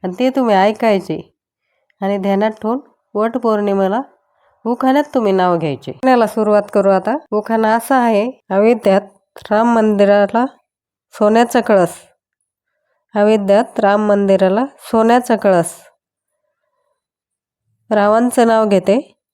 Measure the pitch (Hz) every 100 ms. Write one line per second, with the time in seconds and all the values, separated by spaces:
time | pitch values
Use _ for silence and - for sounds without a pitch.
0 | 180 180 254 262 240 190 202 214 226 196
1 | 170 160 - _ _ _ _ _ _ _
2 | 196 202 190 196 214 214 214 247 - _
3 | _ 208 220 240 226 214 208 196 190 214
4 | 277 _ _ _ _ _ 220 240 262 269
5 | 294 262 214 190 180 170 160 135 - -
6 | 262 247 214 226 214 208 202 208 196 190
7 | 190 277 - 214 208 226 220 226 - 269
8 | 240 208 233 254 _ 190 214 240 208 190
9 | 196 _ _ - - 214 226 233 220 208
10 | 202 202 202 226 262 _ _ _ _ _
11 | _ - 208 220 240 247 - 202 175 -
12 | _ _ _ _ _ _ _ _ _ _
13 | _ 214 208 220 196 202 - - 202 208
14 | 208 202 196 190 190 202 269 _ - 226
15 | 226 247 247 220 202 180 165 - _ _
16 | _ _ _ _ _ _ _ 523 _ _
17 | _ _ _ _ _ _ _ _ _ 214
18 | 202 220 247 247 233 220 214 196 185 214
19 | - _ _